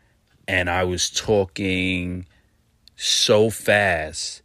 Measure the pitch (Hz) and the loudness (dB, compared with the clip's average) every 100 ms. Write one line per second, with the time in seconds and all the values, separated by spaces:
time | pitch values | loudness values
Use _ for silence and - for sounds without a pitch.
0 | _ _ _ _ - 92 87 90 92 87 | _ _ _ _ -4 -2 0 0 0 -2
1 | - - - 104 95 - 95 92 92 90 | -4 -4 0 2 0 -2 -2 -2 -2 -2
2 | 90 90 92 _ _ _ _ _ _ - | -4 -8 -12 _ _ _ _ _ _ -8
3 | - - - 107 110 - - 104 98 82 | -2 0 4 4 4 0 2 2 2 0
4 | 78 - - - | -4 -8 -12 -12